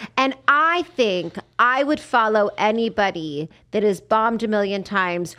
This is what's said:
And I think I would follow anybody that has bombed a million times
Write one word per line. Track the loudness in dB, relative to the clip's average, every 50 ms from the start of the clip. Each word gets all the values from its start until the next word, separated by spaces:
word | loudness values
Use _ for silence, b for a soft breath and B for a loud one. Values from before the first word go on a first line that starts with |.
| -8 -4 _
And | 0 0 0 -2 -2 _
I | 2 2 4 4 2 2 0 -4
think | -6 -2 0 0 0 0 -2 -4 -6 -10 -12 -16 _ _ 2
I | 2 2 2 2 0
would | 0 0 -2
follow | -2 0 0 2 2 4 2 2 2 0 0
anybody | 0 0 0 2 0 -2 -2 0 0 -2 -2 -2 -6 -8 -8 -8 -8 -8 b b b b _
that | -4 0 0
has | 0 0 -2
bombed | -2 _ 0 2 2 0 0 -2 -2
a |
million | -2 0 -2 0 -2 -4 -6 -6
times | -4 -2 -2 0 0 -2 -4 -6 -8 -10